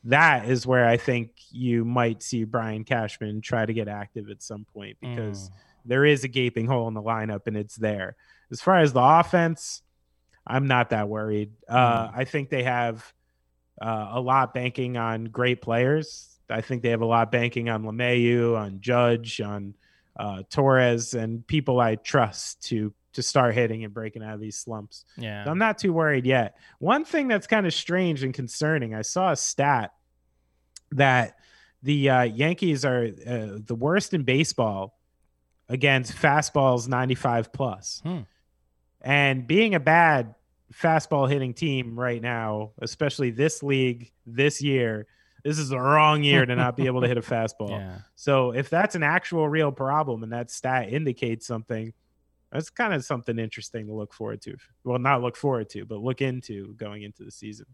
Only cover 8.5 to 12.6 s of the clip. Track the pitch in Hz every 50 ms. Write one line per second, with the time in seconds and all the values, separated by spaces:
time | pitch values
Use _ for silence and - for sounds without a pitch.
8.5 | 120 117 - 170 190 180 160 147 123 127 123 135 156 165 170 - - 180 170 165
9.5 | 165 - - - - - _ _ _ _ _ _ _ _ _ _ _ _ _ -
10.5 | 117 131 139 135 131 123 120 - 120 107 107 104 107 107 107 110 107 104 104 104
11.5 | 110 _ _ - 117 123 127 117 117 113 113 107 98 120 131 127 - 151 139 131
12.5 | 143 135